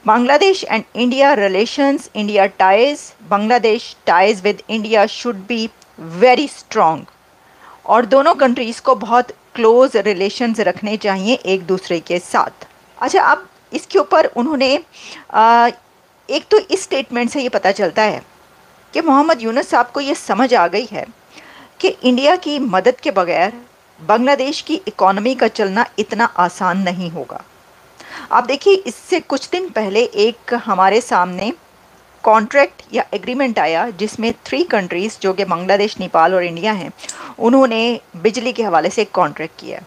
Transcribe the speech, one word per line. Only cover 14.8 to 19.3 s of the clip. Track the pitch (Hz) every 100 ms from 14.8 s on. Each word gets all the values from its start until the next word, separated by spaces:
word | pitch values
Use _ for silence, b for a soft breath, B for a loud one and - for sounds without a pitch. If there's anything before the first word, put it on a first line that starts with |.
| - B B B B
आ, | - 220 233 240 - _ _ _ _ -
एक | 285 -
तो | 427
इस | 381 381
स्टेटमेंट | - 269 240 240 240
से | 294
ये | 247
पता | 208 190
चलता | 196 190 220
है | 214 135 - _ _ _ _ _ _
कि | 294
मोहम्मद | 330 269 320